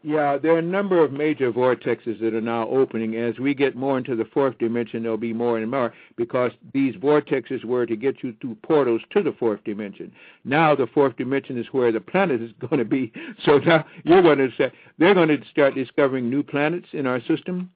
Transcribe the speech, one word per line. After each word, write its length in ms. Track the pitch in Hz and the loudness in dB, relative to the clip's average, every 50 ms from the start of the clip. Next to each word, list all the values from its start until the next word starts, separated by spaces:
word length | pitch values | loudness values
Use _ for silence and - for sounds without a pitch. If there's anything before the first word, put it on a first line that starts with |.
Yeah, 360 | - 151 151 151 147 143 143 | -6 -2 -2 0 0 0 -2
there 160 | 139 135 160 165 | 0 2 2 2
are 40 | 165 | 2
a 20 | |
number 420 | 165 170 185 196 202 196 185 170 156 | 2 -2 -2 -2 -2 0 2 2 2
of 80 | 135 | 2
major 400 | 135 139 151 156 151 - 135 123 | 0 -2 -2 -2 0 0 -2 -2
vortexes 680 | 107 120 123 127 123 117 - 135 117 - - 120 110 98 | 0 2 2 2 0 0 -2 -4 -4 -4 -4 -10 -8 -4
that 120 | 113 113 110 | -4 -4 -4
are 60 | 113 | -4
now 300 | 110 117 117 117 113 - | -4 -4 -4 -4 -4 -2
opening. 460 | - 135 135 127 - 113 113 110 110 | 0 0 0 0 -2 -6 -6 -4 -4
As 200 | 113 120 117 110 | -4 -4 -4 -6
we 160 | 113 127 139 143 | -4 -4 -4 -2
get 220 | 131 139 131 120 | 0 0 -2 -2
more 220 | 117 131 139 139 | -4 -4 -4 -4
into 180 | 131 123 139 127 | -4 -4 -6 -4
the 80 | 110 113 | -6 -6
fourth 340 | - _ 151 139 135 123 | -4 _ 0 0 0 -2
dimension, 460 | _ 117 113 117 120 117 110 - 117 113 | _ -4 -2 -2 -4 -4 -4 -8 -8 -6
there'll 140 | 117 113 | -6 -6
be 160 | 107 117 117 113 | -4 -6 -6 -4
more 240 | 113 120 120 117 | -4 -2 -2 -2
and 120 | 113 110 113 | -2 -4 -4
more, 240 | 127 139 123 117 - - - _ _ | -2 -2 -2 -4 -6 -12 -20 _ _
because 360 | - 117 117 - 127 123 120 117 _ _ - - | -8 -6 -4 -2 -2 -2 -2 -4 _ _ -6 -2
these 220 | 135 139 135 110 | -2 0 0 -2
vortexes 720 | 95 120 143 147 151 143 - 151 135 - - 135 120 110 | -2 0 2 2 2 2 0 -4 -4 -4 -6 -10 -8 -6
were 200 | 110 123 123 120 | -4 -2 -2 -2
to 120 | 110 117 | -2 -4
get 260 | 107 117 135 127 - - | -4 -4 -4 -4 -4 -10
you 100 | 131 113 _ | -12 -12 _
through 160 | - 127 113 107 - | -12 -12 -12 -12 -4
portals 380 | - 160 147 135 123 117 113 - _ | 0 2 2 4 2 0 -2 -4 _
to 100 | - 208 | -2 0
the 120 | 202 147 113 | 0 0 -4
fourth 280 | _ 127 117 104 101 _ | _ -2 -2 -2 -2 _
dimension. 440 | - 104 101 107 101 101 - 87 92 - - - - - _ _ | -10 -8 -8 -8 -10 -10 -14 -18 -18 -18 -20 -20 -20 -20 _ _
Now 280 | 123 135 151 165 156 147 | -2 2 2 4 4 4
the 140 | 135 131 | 2 0
fourth 300 | 117 _ 151 139 135 117 | 0 _ 2 2 2 0
dimension 400 | - 135 123 139 139 131 - 135 | -4 -6 -4 -4 -4 -4 -6 -8
is 80 | 120 110 - - | -8 -8 -4 -2
where 180 | 131 123 117 | 0 2 2
the 80 | 110 110 | 0 0
planet 420 | - - - 185 196 180 139 113 | -4 -2 0 0 2 2 0 -4
is 100 | 113 117 - _ | -4 -8 -12 _
<laughs> 100 | - 117 | -6 -4
gonna 160 | 160 147 117 | -2 -2 0
be. 260 | 104 151 135 131 110 _ - - - - - - | 0 -2 -4 -4 -6 _ -16 -16 -16 -16 -4 2
So 120 | - 147 | 4 4
now 280 | 139 123 151 165 156 - - - - - | 4 4 4 2 2 2 -2 -16 -10 2
you're 160 | - 339 190 180 | 6 6 8 8
gonna 240 | 165 147 139 135 127 117 | 6 6 4 2 0 0
say, 140 | - 147 127 - _ _ - _ | -2 -2 -2 -2 _ _ -20 _
they're 160 | - 151 180 202 | 2 4 4 6
gonna 220 | 180 165 156 147 131 113 - | 6 4 4 2 0 -2 -6
start 240 | _ - 147 135 123 | _ 2 2 2 2
discovering 540 | 131 131 120 _ - 147 135 131 131 123 117 | 0 -6 -4 _ 0 0 2 0 -2 -4 -2
new 140 | 127 143 143 | -2 -2 -4
planets 440 | - - 143 147 156 165 175 - - - | -4 -2 -2 -2 -2 -2 -6 -10 -10 -8
in 120 | - 139 | -4 -4
our 140 | 127 127 127 120 | -2 -2 -4 -2
system. 440 | - 160 156 - - 180 180 180 180 _ | -2 -2 -2 -2 -8 -8 -8 -8 -10 _